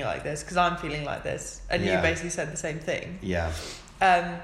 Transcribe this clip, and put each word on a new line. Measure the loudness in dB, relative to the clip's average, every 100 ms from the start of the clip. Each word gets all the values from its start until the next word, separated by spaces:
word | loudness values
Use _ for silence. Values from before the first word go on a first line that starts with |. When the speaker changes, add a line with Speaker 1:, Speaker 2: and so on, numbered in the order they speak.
| -2
Speaker 1:
like | -2
this, | -2 -6
'cause | -2 2
I'm | 4 2
feeling | -4 -4
like | -4 -4
this." | -4 -6 -6 -12 -2
And | 0
you | 2
Speaker 2:
Yeah. | 4
Speaker 1:
basically | 4 2 -2
said | -4 -4
the | -4
same | -4 -4
thing. | -4 -4 -6 -6
Speaker 2:
Yeah. | -2 0 0 -2 -8 -12 -16 4
Speaker 1:
Um, | 6 8 4 -4